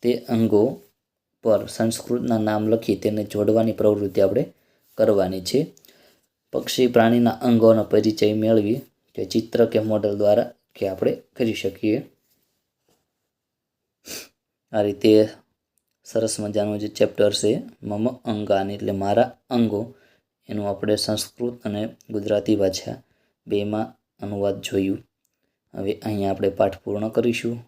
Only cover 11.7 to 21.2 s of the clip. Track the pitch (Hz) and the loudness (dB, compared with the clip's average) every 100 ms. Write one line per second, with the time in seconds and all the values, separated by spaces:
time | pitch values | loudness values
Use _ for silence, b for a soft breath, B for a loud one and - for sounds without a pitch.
11.7 | - 110 113 139 _ _ _ _ _ _ | -4 -2 -2 -4 _ _ _ _ _ _
12.7 | _ _ _ _ _ _ _ _ _ _ | _ _ _ _ _ _ _ _ _ _
13.7 | _ _ _ - B B _ _ _ _ | _ _ _ -16 B B _ _ _ _
14.7 | 107 104 101 113 107 107 - _ _ _ | -2 -2 2 6 6 6 -2 _ _ _
15.7 | _ _ _ - - 110 - 104 107 104 | _ _ _ -6 -4 -2 -4 -4 -2 -2
16.7 | 104 107 - 110 - 104 101 104 139 - | -4 -6 0 -2 2 0 2 0 0 -4
17.7 | - 107 104 117 127 - 107 104 98 98 | -14 -10 -4 -4 -4 -8 -6 -2 -2 -2
18.7 | 101 101 98 98 107 123 - _ 123 113 | -6 -6 -4 0 2 0 -2 _ 0 0
19.7 | 101 110 b b b b _ _ 107 101 | 0 -6 b b b b _ _ -8 -6
20.7 | 98 104 107 - 107 | -4 0 0 0 -4